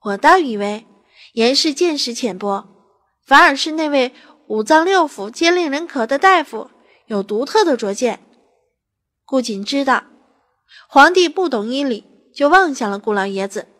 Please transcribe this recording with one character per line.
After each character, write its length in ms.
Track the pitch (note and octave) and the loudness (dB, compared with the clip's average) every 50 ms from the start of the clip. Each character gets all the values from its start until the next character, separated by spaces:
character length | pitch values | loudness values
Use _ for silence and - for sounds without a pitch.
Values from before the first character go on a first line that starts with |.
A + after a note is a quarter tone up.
我 160 | _ G#3+ G3 G3 | _ -8 -8 2
倒 200 | - D4 F4 F#4+ | 4 4 4 4
以 200 | E4 C4 A3 G3+ | 4 -2 -4 -4
为 280 | G3+ G3+ G#3 G#3+ - _ _ _ _ _ _ _ - - _ | -4 -6 -6 -8 -12 _ _ _ _ _ _ _ -20 -12 _
严 200 | A#3 A3+ A#3+ C#4 | 0 0 2 2
氏 180 | C4+ - D#4+ C#4 | 0 0 -2 -2
见 240 | - F4+ F4 D#4 C#4 | 0 -2 -2 -2 -4
识 160 | - B3 A#3 | -6 -8 -8
浅 240 | - - A#3 F3+ F#3 | -6 -6 -6 -6 -4
薄， 300 | G#3 G3+ G3 G3 G3+ - _ _ _ _ _ _ _ _ _ _ _ | -4 -4 -4 -4 -6 -12 _ _ _ _ _ _ _ _ _ _ _
反 160 | _ C4 C#4+ | _ 4 6
而 140 | E4+ E4+ C#4 | 6 6 2
是 160 | C4+ - D#4+ | 0 -6 -6
那 160 | D#4 D#4 D#4+ D4+ | -4 -4 -4 0
位 260 | D4 C#4 B3+ B3+ - - _ - _ _ _ _ | 0 0 0 0 -4 -14 _ -20 _ _ _ _
“五 140 | G#3+ A3 | -6 -6
脏 220 | A3 G#3+ D#4 D#4 E4 | 0 2 2 2 4
六 240 | F4+ G4 F#4+ E4 C#4+ | 4 2 2 0 0
腑 240 | - - F#3+ G#3 | -4 -12 -14 -12
皆 200 | B3 - E4 E4+ | -6 -2 0 0
令 200 | F4 F4+ F4 D4+ | 2 0 -2 -2
人 160 | C4+ D4 E4+ E4 | -4 -6 -8 -8
咳” 180 | - C#4 A3+ | -6 -6 -4
的 140 | A3+ C#4 C#4+ | -2 -2 2
大 240 | D#4+ F#4+ F#4+ F4 D4+ | 4 4 4 4 0
夫 260 | - - G#3+ - - _ _ _ _ _ _ _ | -4 -10 -14 -14 -14 _ _ _ _ _ _ _
有 160 | _ A3 G3+ | _ -6 -6
独 240 | G3 G3+ G#3+ G#3+ C4 | -4 -4 -4 -4 -4
特 180 | C#4+ - A4 G#4+ | 0 0 0 2
的 140 | E4+ C4+ A3+ | 2 0 -2
拙 160 | - G3 G3+ | -2 -6 -4
见。 320 | G#3+ B3 A#3 G3+ - _ _ _ _ _ _ _ _ _ _ _ _ _ _ _ _ _ _ _ _ _ | -4 -4 -4 -4 -6 _ _ _ _ _ _ _ _ _ _ _ _ _ _ _ _ _ _ _ _ _
顾 160 | _ - C4 | _ -2 -2
瑾 220 | A#3+ - G#3+ G3 G3+ | -2 -2 -8 -8 -8
知 220 | - C#4 C#4 C#4 | -6 -4 -4 0
道 200 | C4+ B3 - - _ _ _ _ _ _ _ _ _ _ _ _ _ _ - - _ | 0 -2 -2 -2 _ _ _ _ _ _ _ _ _ _ _ _ _ _ -20 -20 _
皇 260 | - C#4+ C#4 D#4+ F4+ | 6 6 6 6 6
帝 160 | F#4 F4+ D#4+ | 2 2 0
不 180 | D4+ - F#4 E4 | 0 -4 -4 -2
懂 200 | C4 A3 G3+ A3 | -2 -4 -4 -4
医 160 | B3+ C#4 C#4+ | -4 -4 -4
理， 240 | C4+ A#3 G3+ _ _ _ _ _ _ _ | -4 -4 -6 _ _ _ _ _ _ _
就 160 | - C#4+ C#4+ | -2 0 4
望 240 | E4 F#4+ F#4+ E4 C4+ | 4 4 4 2 -2
向 160 | - B3 G#3 | -4 -6 -6
了 80 | G3+ G3+ | -6 -6
顾 160 | G3+ A3+ G#3 | -4 -4 -2
老 120 | G3+ F#3+ G3+ | -2 -2 -4
爷 200 | G3 G3 F#3+ G3 | -4 -6 -6 -6
子。 200 | - G#3+ - _ _ _ | -8 -10 -12 _ _ _